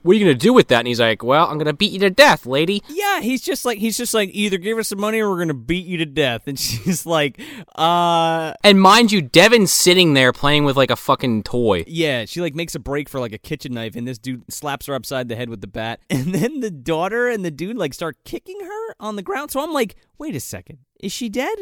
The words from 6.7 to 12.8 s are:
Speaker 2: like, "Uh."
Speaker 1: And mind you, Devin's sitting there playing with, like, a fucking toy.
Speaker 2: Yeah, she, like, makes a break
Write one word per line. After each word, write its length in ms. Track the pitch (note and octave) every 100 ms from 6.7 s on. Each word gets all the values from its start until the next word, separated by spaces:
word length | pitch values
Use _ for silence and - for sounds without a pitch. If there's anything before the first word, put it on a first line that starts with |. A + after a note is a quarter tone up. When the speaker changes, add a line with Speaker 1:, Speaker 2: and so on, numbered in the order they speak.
| A#2 - E3+ D#3+
Speaker 2:
like, 340 | D#3+ D3 - - C4 D3 -
"Uh." 800 | D#3+ F3 E3+ E3+ E3 E3 D#3+ -
Speaker 1:
And 180 | G#3 G3
mind 300 | F#3+ G#3+ A#3
you, 100 | G3+
Devin's 520 | C3+ D#3+ G#3 A#3 F#3
sitting 400 | - F3+ F3+ F3
there 180 | C#3 B2+
playing 300 | - C#3+ D3
with, 140 | C#3+ C3+
like, 120 | B2+
a 60 | A#2+
fucking 480 | - C3+ C3 A2
toy. 400 | - B2 A#2 F2+ F#2+
Speaker 2:
Yeah, 400 | E3 D#3 B2+ G#2+
she, 160 | E3+
like, 140 | F3 D3
makes 180 | E3+
a 40 |
break 280 | D#3+